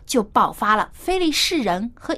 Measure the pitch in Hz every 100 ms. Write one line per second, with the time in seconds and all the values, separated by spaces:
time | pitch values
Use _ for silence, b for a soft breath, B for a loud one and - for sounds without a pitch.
0 | - 262 202 240 190 - 208 214 - -
1 | - 381 339 277 - 330 202 180 233 -
2 | -